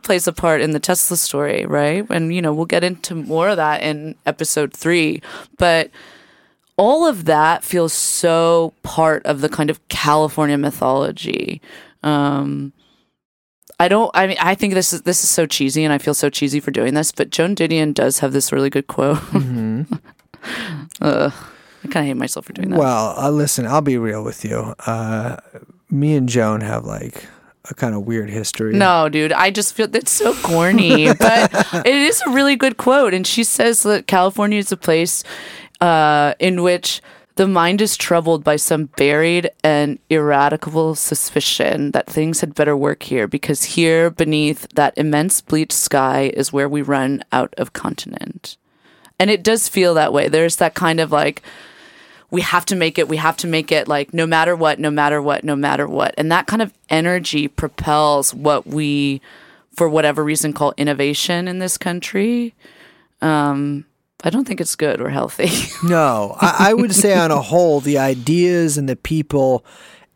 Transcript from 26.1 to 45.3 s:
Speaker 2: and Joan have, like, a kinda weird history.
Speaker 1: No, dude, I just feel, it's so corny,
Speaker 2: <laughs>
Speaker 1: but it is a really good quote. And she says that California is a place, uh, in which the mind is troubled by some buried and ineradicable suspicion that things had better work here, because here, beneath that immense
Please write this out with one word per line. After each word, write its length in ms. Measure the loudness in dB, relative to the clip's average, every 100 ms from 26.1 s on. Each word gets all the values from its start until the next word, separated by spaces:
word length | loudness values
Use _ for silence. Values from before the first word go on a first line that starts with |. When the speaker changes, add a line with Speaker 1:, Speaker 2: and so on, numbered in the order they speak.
| 2
Speaker 2:
and 120 | 2
Joan 320 | 2 2 0
have, 240 | -2 -6
like, 420 | -6 -10 -10 -14 -20 -20 _ _ -18
a 40 |
kinda 240 | -6 -4 -4
weird 300 | -4 -4 -4
history. 440 | -6 -6 -6 -2
Speaker 1:
No, 340 | 2 2 4 2
dude, 240 | 0 0
I 180 | 2 2
just 240 | 0 -2
feel, 200 | -2 -2
it's 160 | -2 -2
so 240 | 0 0
corny, 720 | 0 0 2 4 4 6 6 4
Speaker 2:
<laughs> 40 | 4
Speaker 1:
but 320 | 4 4 2 0 -2 0 2
it 80 | 4
is 260 | 2 2 0
a 40 |
really 260 | 2 2 4
good 200 | 0 0
quote. 380 | 2 4 4
And 120 | 2 0
she 160 | 0
says 400 | 0 2 2 2
that 220 | 2 0 2
California 520 | 2 2 2 0 0
is 120 | -2
a 60 | -4
place, 480 | 0 2 2 -4 -8 -14 -16 -18 -14 0
uh, 540 | 2 4 4 4 2 0
in 240 | 0 2
which 380 | 2 0 -2 -8 -10 -20 _ 0
the 120 | 2
mind 320 | 4 2 2
is 160 | 0 -2
troubled 480 | 0 2 2 0
by 120 | 2 0
some 280 | 0 -2 -2 0
buried 540 | 2 4 2 0 -2 -2
and 340 | 0 2 0 -4 -2
ineradicable 840 | 0 2 4 2 0 -2 -2 0
suspicion 960 | -2 -4 -4 -4 -2 -2 0 0 0 -2
that 160 | -2 -2
things 340 | -2 -2 -2
had 120 | -2
better 220 | 0 0 2
work 260 | 0 -4
here, 220 | -4 -2 -2
because 380 | -4 -4 -4
here, 460 | -2 0 2 4 2
beneath 580 | 2 0 0 0 -2 -4
that 220 | 0 0 0
immense 440 | 0 0 0